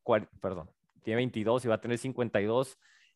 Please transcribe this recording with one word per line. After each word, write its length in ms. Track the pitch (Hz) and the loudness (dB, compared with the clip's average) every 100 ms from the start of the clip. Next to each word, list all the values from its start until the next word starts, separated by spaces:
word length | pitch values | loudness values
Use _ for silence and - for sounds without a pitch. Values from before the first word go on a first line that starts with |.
cuar-, 260 | - 110 92 95 | 2 2 0 -6
perdón, 300 | 95 90 80 _ _ _ | -6 -6 -10 _ _ _
tiene 120 | - 113 | -4 -2
veintidós 460 | 127 110 107 123 | -2 0 0 2
y 40 | 123 | 2
va 80 | 110 | 0
a 40 | |
tener 180 | 117 120 | 0 -4
cincuenta 420 | 131 123 117 107 | -2 -4 0 2
y 60 | 104 | 2
dos 320 | 120 131 - _ _ _ | 0 -2 -6 _ _ _